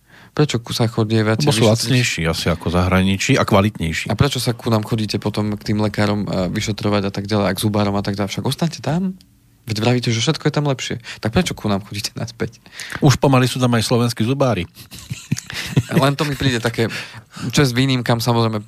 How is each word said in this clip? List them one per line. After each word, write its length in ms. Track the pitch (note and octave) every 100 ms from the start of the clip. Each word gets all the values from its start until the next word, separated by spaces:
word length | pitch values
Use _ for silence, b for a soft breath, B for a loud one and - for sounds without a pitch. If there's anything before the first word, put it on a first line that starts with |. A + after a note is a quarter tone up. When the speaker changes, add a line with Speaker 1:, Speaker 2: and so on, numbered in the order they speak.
| B B B
Speaker 1:
Prečo 320 | - D3 A#2+
ku-, 80 | -
sa 160 | - A2+
chodí 320 | - G#2+ A2+
viacej 240 | G#2+ A2
Speaker 2:
Lebo 80 | D3
sú 80 | A2
Speaker 1:
vyšetriť?“ 320 | A2+ A#2 A#2
Speaker 2:
lacnejší 300 | B2+ A#2+ -
asi 220 | D#2+ E2 -
ako 240 | D#2+ E2+
zahraničí 640 | F2 F2+ F#2 F#2+ F#2+ - C3+
a 80 |
kvalitnejší. 640 | F#2+ G2+ G#2 - E2 D#2 -
Speaker 1:
A 80 | G#2+
prečo 240 | C#3+ C3
sa 160 | A#2 A#2
ku 160 | A#2+
nám 80 | A2
chodíte 400 | G#2+ A2+ G#2 G#2
potom 320 | G#2+ G#2 G#2
k 100 | G#2
tým 160 | - G#2
lekárom, 460 | G#2+ G#2 G#2 G#2
e, 240 | F2+ F#2 F2+
vyšetrovať 540 | G#2+ A2+ G#2 G#2 G#2
a 80 | G2
tak 160 | G2 G2
ďalej, 180 | G#2+ G2
a 60 |
k 80 | F#2+
zubárom 320 | A2 G#2 G2+
a 80 | G2+
tak 160 | G2+ G2
ďalej? 160 | G2
Však 160 | - B2+
ostaňte 320 | C3 E3 -
tam. 400 | C3+ E3 F#3+ F#3+ - _ _ _
Veď 160 | - G#2+
vravíte, 320 | A2+ B2 A#2+
že 80 | A2+
všetko 240 | A2 D#3
je 120 | D3+ D3
tam 80 | D3
lepšie. 320 | C3 - - B B
Tak 100 | G#2+
prečo 240 | F3+ F3+
ku 160 | - G#2+
nám 160 | G2 F#2+
chodíte 240 | G2+ - -
naspäť? 400 | A2 - - - B B B B
Speaker 2:
Už 160 | D3+
pomaly 320 | - D3 B2+ B2+
sú 160 | C3
tam 80 | B2
aj 160 | A#2 G#2
slovenskí 400 | A#2+ A#2+ - A2
zubári. 400 | C#3 C3 G2 E2+ - - - - - - - - B B - -
Speaker 1:
Len 260 | - C3+ C#3
to 60 |
mi 100 | D3
príde 240 | C#3 C3+ A#2+
také, 300 | A#2 A2+ A2+ B B B B B C3
čest 180 | D3+ C#3
výnimkám, 480 | A#2+ C3+ B2+ A2+ A#2
samozrejme, 400 | A#2+ A#2 A2+ G#2+